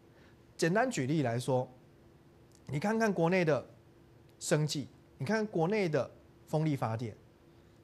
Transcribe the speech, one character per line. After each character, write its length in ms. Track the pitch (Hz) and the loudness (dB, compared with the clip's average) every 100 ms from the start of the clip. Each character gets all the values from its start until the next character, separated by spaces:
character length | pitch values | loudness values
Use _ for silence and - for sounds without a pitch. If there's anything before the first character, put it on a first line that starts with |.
| - - - - - - | -20 -20 -20 -20 -20 -2
简 160 | 165 | 0
单 160 | 202 262 | 2 0
举 200 | 240 127 | 0 0
例 140 | 160 | 0
来 140 | 127 120 | 0 0
说， 280 | 123 127 127 - - - - - - - - - - | 0 0 -2 -10 -20 -20 -20 -20 -20 -20 -20 -20 -8
你 100 | 139 | -4
看 180 | 202 226 | -2 0
看 160 | 220 | 0
国 160 | 170 165 | 2 2
内 160 | 190 | 4
的 220 | 160 135 - - - - - - - - | 4 2 -2 -16 -20 -20 -20 -20 -20 -14
生 260 | - 151 | 0 0
技， 220 | 151 151 117 - - - | 2 -2 -8 -14 -20 -10
你 80 | 135 | -4
看 120 | 220 | -2
看 80 | 214 | -2
国 180 | 180 160 | 0 0
内 220 | 214 185 | 2 0
的 200 | 147 110 - - - - | 0 -2 -8 -20 -20 -6
风 180 | 156 | -2
力 120 | 156 139 | 0 0
发 200 | 117 113 | -2 -2
电， 200 | 117 - - - - - - - | -6 -10 -20 -20 -20 -20 -20 -20